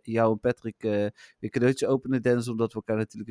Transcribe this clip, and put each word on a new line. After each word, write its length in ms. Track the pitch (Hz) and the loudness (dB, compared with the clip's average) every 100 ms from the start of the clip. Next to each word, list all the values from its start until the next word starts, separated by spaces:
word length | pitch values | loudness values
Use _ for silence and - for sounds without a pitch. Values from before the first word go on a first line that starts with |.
jou 300 | - 113 113 | -2 2 2
en 80 | 110 | 2
Patrick, 440 | 123 120 113 - | -2 -4 -8 -6
eh, 80 | 110 104 104 - - - | -2 0 -2 -6 -20 -12
weer 100 | 110 | -6
cadeautjes 400 | 127 120 131 113 | 2 2 2 0
openen, 320 | 135 127 131 | 0 0 0
Dennis. 260 | 123 123 117 | 2 0 0
Omdat 220 | 113 113 | -2 -2
we 60 | 110 | -4
elkaar 220 | - 110 | -4 -2
natuurlijk 320 | 107 110 107 | -4 -8 -14